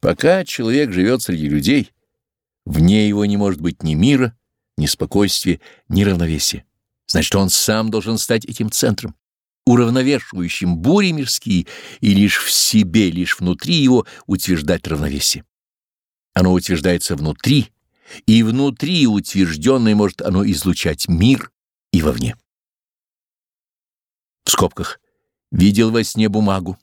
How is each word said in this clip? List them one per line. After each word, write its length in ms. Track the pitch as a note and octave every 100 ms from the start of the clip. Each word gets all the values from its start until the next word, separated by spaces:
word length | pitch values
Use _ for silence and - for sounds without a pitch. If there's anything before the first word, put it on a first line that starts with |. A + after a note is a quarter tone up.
Пока 420 | - F2 D3 F#3+
человек 480 | F3+ - A2+ C3 C#3+
живет 300 | F2+ F#2+ B2+
среди 260 | - F2 D2+
людей, 440 | D2+ D2 C#3 - _ _ _ _ _ _ _ -
вне 420 | D#2 E2 G#2+ G#2+
его 180 | G#2 G#2
не 120 | G2+
может 240 | G2+ F#2
быть 220 | F2 -
ни 100 | D#2+
мира, 420 | D#2 A2+ C#3 B2 - _ _ _ -
ни 100 | D2+
спокойствия, 720 | - E2 G2 G2+ - F2+ E2 - - _
ни 140 | G2
равновесия. 640 | G2+ F2+ E2+ D#2 - - - _ _ _ -
Значит, 280 | - - G2
он 140 | G2
сам 400 | - - A2 A2
должен 260 | G#2+ G#2 A2+
стать 280 | - A2+ -
этим 260 | - G#2+
центром, 440 | - B2+ G#2 - - _ _ _ _ -
уравновешивающим 1120 | A#2+ A#2 B2+ C3 C#3 - F#2+ F2 - F2+ E2+
бури 340 | F#2 G3 F#3+
мирские, 560 | D#3+ C3 - - F#2 E2 - - -
и 140 | -
лишь 260 | G2 G2+ -
в 80 | -
себе, 600 | - - A2 F#2+ F#2+ F#2+
лишь 280 | E2+ F2+ -
внутри 360 | F2+ F2 D3 E3+
его 300 | C3+ B2 - - -
утверждать 600 | G2 - F2 D2+ F2 -
равновесие. 580 | D2+ D2+ C#2+ - - - _ _ _ _ _ _ _ _
Оно 200 | - F#2
утверждается 640 | F2+ - F2 D2+ E2+ - D#2
внутри, 560 | D2+ D2+ - D3 - _ _ _ _ - -
и 180 | A2
внутри 640 | A2+ B2 C#3 B2 D3 F3 C3
утвержденное 880 | G#2 - G2 F2+ D2+ F#2 C3+ A2+ G#2
может 260 | G2+ -
оно 240 | - F2+ G2+
излучать 640 | E2+ F#2+ F2 - D#2 -
мир 440 | E2+ A2 C3+ - _ _ _ _
и 100 | F#2
вовне. 340 | D2+ A#1+ B1 - _ _ _ _ _ _ _ _ _ _ _ _ _ _ _ _ _ _ _ _ -
В 40 |
скобках. 500 | - F#2+ - F2 - _ _ _ _ _
Видел 400 | - G2 G2+ A2+
во 140 | A#2 G#2+
сне 240 | - A2
бумагу. 480 | G#2 G#2 F#2+ F2 F#2+